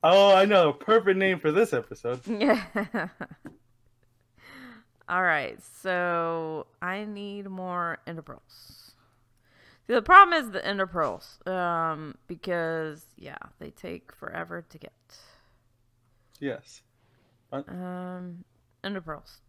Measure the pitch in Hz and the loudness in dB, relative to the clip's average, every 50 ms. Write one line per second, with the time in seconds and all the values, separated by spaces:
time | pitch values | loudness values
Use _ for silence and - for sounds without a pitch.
0 | - 160 175 196 196 202 196 185 196 202 208 190 170 156 143 - - - 214 226 | 6 8 8 8 8 8 8 8 6 6 6 6 6 6 2 -2 0 4 4 4
1 | 202 196 190 190 196 190 185 165 - 156 151 185 226 151 - 123 117 - - - | 6 4 2 2 2 0 0 0 0 0 2 2 2 2 0 -4 -6 -6 -16 -10
2 | - 117 123 123 - - 226 208 220 302 320 240 190 - - 220 202 - - 214 | -6 -6 -6 -6 -6 -8 -4 -2 2 2 2 0 -2 -6 -6 -6 -6 -4 -6 -8
3 | 160 180 - _ - - - _ _ - - _ _ _ _ _ _ _ _ _ | -8 -8 -10 _ -18 -18 -18 _ _ -20 -20 _ _ _ _ _ _ _ _ _
4 | _ _ _ _ _ _ _ _ - - - 262 262 247 240 226 _ _ _ _ | _ _ _ _ _ _ _ _ -20 -20 -20 -20 -20 -20 -20 -20 _ _ _ _
5 | _ - 175 180 185 180 160 151 135 - - - - - - - - 190 185 175 | _ -6 -4 -2 0 2 0 0 -2 -6 -10 -14 -20 -20 -20 -12 -6 -4 -2 -2
6 | 175 175 175 170 165 165 165 165 160 160 160 156 - _ _ _ - 180 185 202 | 0 -2 -2 -2 -2 -2 -4 -6 -6 -8 -8 -10 -12 _ _ _ -8 -8 -8 -8
7 | 214 208 208 202 208 202 196 202 202 196 190 185 185 185 180 175 175 170 165 - | -8 -10 -12 -12 -12 -12 -12 -12 -12 -12 -12 -10 -10 -8 -6 -6 -4 -6 -6 -8
8 | _ - 170 160 156 - - - _ _ - - - - - - - - _ _ | _ -14 -14 -14 -14 -16 -20 -20 _ _ -20 -20 -20 -20 -20 -20 -20 -20 _ _
9 | _ _ _ _ _ _ _ _ _ _ _ _ _ - _ _ _ _ 226 247 | _ _ _ _ _ _ _ _ _ _ _ _ _ -20 _ _ _ _ -2 -2
10 | 220 233 359 381 403 359 339 320 277 226 196 185 - - 202 196 190 185 165 180 | 2 8 10 10 10 10 6 -2 -2 -2 -6 -6 -4 -4 -2 -2 -4 -4 -2 -4
11 | 156 135 95 92 - - - _ - - 185 185 180 175 170 165 165 160 160 151 | -2 -2 -4 -8 -12 -20 -20 _ -10 -8 -6 -4 -4 -2 -2 -2 -2 -4 -4 -6
12 | 156 151 - _ _ _ 175 165 - 190 180 170 165 160 165 160 160 156 151 160 | -10 -16 -16 _ _ _ -16 -14 -8 -6 -4 -4 -4 -4 -4 -6 -6 -8 -10 -14
13 | - _ _ - - - - - - - _ _ - 151 - _ - 180 170 175 | -20 _ _ -20 -20 -18 -18 -18 -18 -20 _ _ -18 -18 -18 _ -14 -14 -14 -14
14 | _ _ - _ - - - 170 170 170 170 175 170 _ - - - - _ _ | _ _ -20 _ -16 -14 -12 -12 -12 -12 -12 -16 -16 _ -20 -20 -20 -20 _ _
15 | _ _ - - - _ _ _ _ _ _ _ _ _ _ _ _ _ _ _ | _ _ -20 -20 -20 _ _ _ _ _ _ _ _ _ _ _ _ _ _ _
16 | _ _ _ _ _ _ _ _ 143 135 123 - _ _ - - _ _ _ _ | _ _ _ _ _ _ _ _ -10 -8 -8 -10 _ _ -20 -20 _ _ _ _
17 | _ _ _ _ _ _ _ _ _ _ - 135 143 - 190 180 180 180 180 180 | _ _ _ _ _ _ _ _ _ _ -12 -12 -12 -12 -14 -12 -12 -12 -12 -12
18 | 180 180 180 180 180 180 175 175 180 _ _ _ _ _ _ _ - 196 208 190 | -12 -12 -14 -14 -14 -16 -16 -18 -20 _ _ _ _ _ _ _ -12 -10 -10 -10
19 | 170 160 156 147 - - - _ _ | -10 -12 -14 -14 -14 -20 -20 _ _